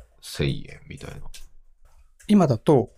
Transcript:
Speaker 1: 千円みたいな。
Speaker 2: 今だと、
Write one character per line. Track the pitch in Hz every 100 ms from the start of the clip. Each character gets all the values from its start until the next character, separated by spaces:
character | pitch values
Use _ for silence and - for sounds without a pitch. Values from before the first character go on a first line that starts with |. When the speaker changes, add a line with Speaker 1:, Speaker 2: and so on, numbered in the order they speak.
| - _
Speaker 1:
千 | - - 71
円 | 69 - - -
み | -
た | -
い |
な。 | - - - - - - _ - _ _ _ -
Speaker 2:
今 | 208 160
だ | 117
と、 | - 139 -